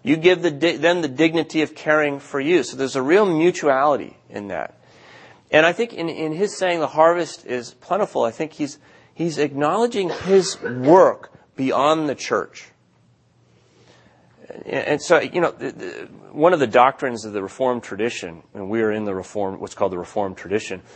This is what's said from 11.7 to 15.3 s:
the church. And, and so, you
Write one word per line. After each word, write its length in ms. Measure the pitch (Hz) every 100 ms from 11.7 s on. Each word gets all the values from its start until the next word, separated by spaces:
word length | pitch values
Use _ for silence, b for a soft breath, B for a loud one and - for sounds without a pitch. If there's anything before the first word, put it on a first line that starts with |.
| 117 143 160 151
the 60 | 123
church. 500 | - 107 - - - _ _ _ _ _ _ _ _ b b b b b b b b _ -
And, 180 | - -
and 340 | 135 - 147
so, 200 | - 165
you 180 | 135